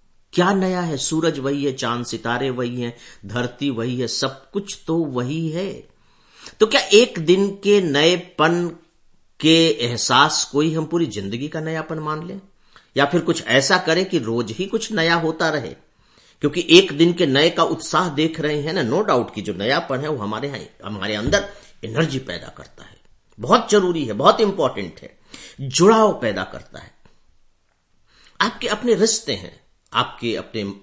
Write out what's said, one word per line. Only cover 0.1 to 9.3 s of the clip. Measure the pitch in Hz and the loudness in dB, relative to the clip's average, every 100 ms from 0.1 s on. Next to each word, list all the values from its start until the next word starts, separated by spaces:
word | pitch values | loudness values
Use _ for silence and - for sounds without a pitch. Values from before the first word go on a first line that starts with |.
| _ _ | _ _
क्या | - 185 | 0 2
नया | 196 190 180 | 2 0 -2
है? | 175 135 | -4 -4
सूरज | - 156 160 143 | -2 0 0 0
वही | 135 143 | -2 -2
है, | 139 | -2
चांद | 131 117 120 117 | -4 -4 -4 -6
सितारे | 113 117 120 135 | -6 -4 -2 -2
वही | 123 123 123 | -4 -4 -4
हैं, | 120 117 - - 101 | -8 -10 -18 -20 -8
धरती | 110 123 - 143 | -4 -4 -4 -4
वही | 117 120 123 | -4 -4 -4
है, | 117 | -4
सब | - 135 131 - | -4 -6 -6 -10
कुछ | 202 202 - - | -8 -8 -10 -4
तो | 165 | -2
वही | 156 123 123 156 160 | -2 -4 -4 -4 -4
है। | 160 196 - - _ _ _ _ - - - | -6 -8 -10 -18 _ _ _ _ -20 -8 0
तो | 220 | 2
क्या | 220 | 2
एक | - 202 240 180 | 6 6 6 2
दिन | 156 185 196 196 | 2 4 2 -2
के | 196 208 | 2 4
नएपन | 175 143 160 180 180 - 160 175 175 - _ _ _ _ _ | 4 4 4 2 -2 0 2 2 -2 -8 _ _ _ _ _